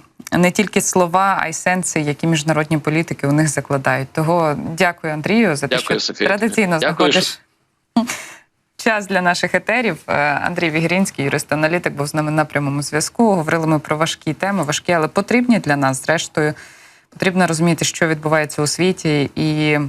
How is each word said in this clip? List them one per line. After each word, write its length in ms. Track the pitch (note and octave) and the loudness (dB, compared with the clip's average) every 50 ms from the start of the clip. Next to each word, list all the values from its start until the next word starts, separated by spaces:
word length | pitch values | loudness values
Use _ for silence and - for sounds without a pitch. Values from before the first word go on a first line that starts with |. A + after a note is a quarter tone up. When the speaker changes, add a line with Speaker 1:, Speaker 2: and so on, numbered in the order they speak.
| - _ _ _ - - | -12 _ _ _ -10 -4
Speaker 1:
не 200 | - F3 F3+ F3+ | 0 2 2 2
тільки 300 | F3 - G#3 - - G3 | 2 0 -2 0 0 -2
слова, 560 | - - - F#3 F3+ E3 E3+ F#3+ G3 G3 F#3 D#3+ | -2 0 2 2 2 2 2 2 2 2 2 0
а 60 | D#3+ | -2
й 60 | D#3+ D#3+ | -4 -4
сенси, 460 | - - F3+ F3+ F#3 F3 - - D#3+ | -4 -2 0 0 0 -2 -2 -2 -2
які 280 | D3+ D3 C#3+ - - | -2 -2 -2 -2 0
міжнародні 500 | E3 E3 D#3 D3 D#3+ - D3+ D#3 D3+ D#3+ | 0 0 0 0 0 0 0 0 0 0
політики 500 | D3 - D3+ D3+ E3 E3 - C#3+ - - | 0 0 0 0 0 -2 -2 -6 -4 0
у 40 | C#3 | 2
них 160 | D3 D3+ D#3+ | 2 2 2
закладають. 600 | D3+ - D3 C3 - C#3+ C3+ C3+ C3+ B2+ C3 C3+ - | 2 0 -4 -4 -2 -4 -2 0 0 0 0 -2 -4
Того 440 | - D#3+ D#3 D#3 F3 F3 D#3+ D3+ C#3+ - C#3+ - E3 | -4 -2 0 2 2 2 2 0 0 -2 -4 -6 -2
дякую, 360 | D#3 F#3+ F3 E3+ - - D#3+ D3+ | 0 0 0 0 -2 -6 -6 -6
Андрію, 420 | D3+ C#3+ - G#3 A#3 A3+ F3+ D3 | -4 -2 0 2 4 4 2 2
за 120 | C3+ D3 | 0 -2
те, 80 | B2+ B2+ | -2 -2
Speaker 2:
Дякую, 240 | B2+ - - - G#2 | -2 -2 -2 -2 -2
Speaker 1:
що 80 | - | -2
Speaker 2:
Софія. 220 | G#2+ - - - - | -6 -4 0 0 0
Speaker 1:
традиційно 480 | G3 G3+ A3 A3 - A3 G3+ F3+ E3+ D#3 | 0 0 0 -2 0 0 0 2 2 0
Speaker 2:
Дякую, 320 | C3 D3+ E3 - F3+ D#3 | 0 0 2 2 2 2
Speaker 1:
знаходиш 280 | C3+ F#3 F3+ - - - _ _ _ _ _ _ _ _ _ _ - | 2 2 0 -2 -6 -10 _ _ _ _ _ _ _ _ _ _ 0
Speaker 2:
що 100 | A#3 A#3 - - - - - - - _ _ _ _ _ _ _ - - | 0 0 0 -6 -10 -12 -16 -20 -20 _ _ _ _ _ _ _ -4 0
Speaker 1:
час 220 | A#3 A3 G#3 G3 | 0 0 0 -2
для 140 | F#3+ G3 F3+ | 0 0 2
наших 340 | F3+ F3 F3 - - F3+ - | 2 2 2 2 -2 0 -2
етерів. 420 | F#3 - - A3 B3 B3 G3+ D#3+ - - | -2 0 0 0 0 0 0 -2 -4 -4
Е, 60 | - - C#3+ D3 D3 C#3 - - | -2 0 0 2 2 0 0 -2
Андрій 260 | - F3 F3 F3 D#3+ | -2 -2 -2 -2 0
Вігірінський, 560 | D3+ E3 E3 E3 F3 F#3+ G3 - - - C#3 | 0 0 0 0 2 0 0 0 -2 -4 -2
юрист-аналітик, 680 | C#3 C#3+ C#3 - - D3 D3+ D#3 D#3 F3 F3 - D#3+ - | -2 -2 -2 -2 -2 -2 0 0 0 0 0 -2 -4 -4
був 140 | C#3 C#3+ | -4 -6
з 60 | D3 - | -4 -2
нами 180 | D#3 D3+ D3+ | -2 -2 0
на 140 | D#3 D#3 D3+ | 0 0 -2
прямому 360 | D3 - C#3+ D3 C#3 C#3 D3 | 0 -2 -4 -2 -2 -2 -4
зв'язку. 540 | C#3+ - D3+ D3+ - - - - A#3 G#3+ G3 | -4 -2 -4 -4 -4 -4 0 2 4 4 4
Говорили 320 | E3+ D3+ D#3 E3 E3 D#3+ | 2 2 0 0 0 2
ми 120 | D#3+ D#3 D3 | 2 0 0
про 180 | - - D#3 | 0 -2 -2
важкі 360 | D3+ D#3+ D#3 - - - D#3+ D3 | 0 0 -2 -2 -6 -6 -6 -4
теми, 300 | - F#3 G3 G3+ F#3 D3 | -2 -2 -2 -2 -2 -2
важкі, 280 | C#3+ D3 - - - | -2 -4 -4 -2 0
але 160 | F3 E3 D#3 | 0 2 0
потрібні 520 | D3+ - G3 G3+ - A3 B3 B3 B3 A3+ F3+ | 0 0 -2 0 2 2 2 4 4 2 2
для 160 | - D3 C#3+ | 2 0 0
нас. 300 | C#3+ C#3 C3 C3 C3+ - | 2 2 0 0 -2 -2
Зрештою, 480 | - D#3 E3+ - - - E3 D3+ D3+ D3 - - - - - - - - _ _ _ | -2 -2 -2 -2 -4 -2 -2 -2 -2 -2 -6 -16 -20 -20 -20 -20 -20 -20 _ _ _
потрібно 380 | - - - F#3+ F3 F#3+ F3+ | -6 -2 -2 0 2 2 2
розуміти, 380 | E3 E3 D3+ E3+ E3+ E3 - - | 2 2 2 2 2 2 2 0
що 220 | - - - F3 | -4 0 0 0
відбувається 540 | D#3+ D#3+ D3+ D3+ D3+ D#3+ D#3 D3+ D3 - - | 0 0 -2 0 2 2 2 2 0 -2 -2
у 60 | D3 | -2
світі 640 | D3 - - F3 F#3 F3+ - - D#3 D3 D3 C3+ - - | -2 0 0 0 0 0 0 -2 0 0 0 0 -2 -2
і 440 | - D#3 D#3 D3+ D3+ D3+ D3+ D3+ D3 C#3+ | -2 -2 0 0 0 2 2 2 0 0